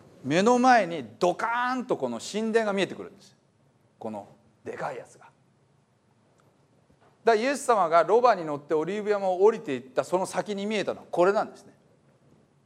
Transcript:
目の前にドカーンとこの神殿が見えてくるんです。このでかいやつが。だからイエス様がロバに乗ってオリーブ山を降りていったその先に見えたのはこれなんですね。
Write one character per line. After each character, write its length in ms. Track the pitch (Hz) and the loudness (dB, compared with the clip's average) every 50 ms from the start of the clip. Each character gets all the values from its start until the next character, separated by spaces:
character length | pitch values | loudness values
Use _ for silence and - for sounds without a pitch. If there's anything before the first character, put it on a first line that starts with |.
| - - _ - - | -20 -20 _ -12 -6
目 180 | 127 147 175 | -2 2 2
の 160 | 196 226 247 247 | 4 4 4 6
前 300 | 247 262 247 233 196 170 | 6 6 6 6 4 0
に 180 | 170 160 123 107 110 - | -4 -10 -10 -12 -6 0
ド 160 | - 180 175 | 0 0 0
カ 120 | - 220 220 233 240 247 247 254 | 0 -2 -4 -4 -2 -4 -4 -4
ー 60 | 254 | -4
ン 40 | 226 | -4
と 120 | - 180 - | -4 -4 -4
こ 100 | 139 123 | -4 -4
の 100 | 120 113 | -6 -8
神 320 | - - - 208 220 226 214 | -10 -8 -6 -6 -2 0 0
殿 120 | 226 220 | 0 0
が 60 | 208 | 0
見 120 | 196 196 180 | -2 -2 -2
え 40 | 147 | -4
て 80 | - | -4
く 80 | - 95 | -8 -14
る 80 | 85 | -16
ん 40 | - - | -18 -20
で 40 | |
す。 140 | - _ _ _ _ _ _ _ _ _ _ _ _ _ _ - | -20 _ _ _ _ _ _ _ _ _ _ _ _ _ _ -14
こ 100 | - 113 | -12 -12
の 160 | 107 104 101 - - _ _ _ _ _ - | -10 -12 -14 -16 -20 _ _ _ _ _ -14
で 140 | - - - | -14 -10 -8
か 160 | 160 151 135 | -8 -8 -8
い 40 | 117 | -10
や 60 | - | -14
つ 140 | - - - | -18 -20 -20
が。 80 | - - _ _ _ _ _ _ _ _ _ _ _ _ _ _ _ _ _ _ _ _ _ _ _ _ _ _ _ _ _ _ _ _ _ _ _ _ _ _ - | -20 -20 _ _ _ _ _ _ _ _ _ _ _ _ _ _ _ _ _ _ _ _ _ _ _ _ _ _ _ _ _ _ _ _ _ _ _ _ _ _ 0
だ 80 | 220 233 | 2 2
か 20 | |
ら 0 | |
イ 80 | 214 226 | 2 2
エ 140 | 269 285 254 | 0 -2 -2
ス 80 | - | 0
様 240 | - 240 208 180 160 | 0 2 2 2 4
が 160 | 160 170 160 | 4 4 4
ロ 160 | 156 202 240 | 4 4 4
バ 140 | 240 247 220 | 4 4 2
に 100 | 185 165 | 2 -2
乗 100 | 156 147 | -6 -8
っ 40 | 143 | -8
て 140 | 143 - 165 | -6 -4 -2
オ 120 | 156 156 | -2 -2
リ 140 | 165 196 214 | -4 -6 -6
ー 40 | 208 | -2
ブ 60 | 208 | -2
山 180 | 208 202 196 190 | -2 -2 -2 -2
を 160 | 185 175 196 | 0 4 4
降 80 | 214 | 4
り 80 | 226 214 | 4 2
て 160 | - - 135 | -2 -6 -8
い 40 | 123 | -8
っ 20 | |
た 240 | 120 127 - - 135 | -8 -8 -4 -4 -2
そ 120 | - 175 185 | 0 0 -2
の 80 | 190 | -2
先 300 | - - 190 180 - 208 | -2 -6 -6 -6 -6 -6
に 100 | 196 196 | -6 -6
見 120 | 208 220 208 | -4 -4 -2
え 80 | 170 | -2
た 80 | - 113 | -4 -6
の 80 | - | -8
は 60 | - - | -8 -4
こ 140 | - - 175 | 0 2 4
れ 80 | 190 202 | 4 4
な 100 | - 143 | 2 -2
ん 80 | 127 | -4
で 60 | - - | -8 -18
す 80 | - | -20
ね。 80 | - - _ _ _ _ _ _ _ _ _ _ _ _ _ _ _ _ _ _ | -20 -20 _ _ _ _ _ _ _ _ _ _ _ _ _ _ _ _ _ _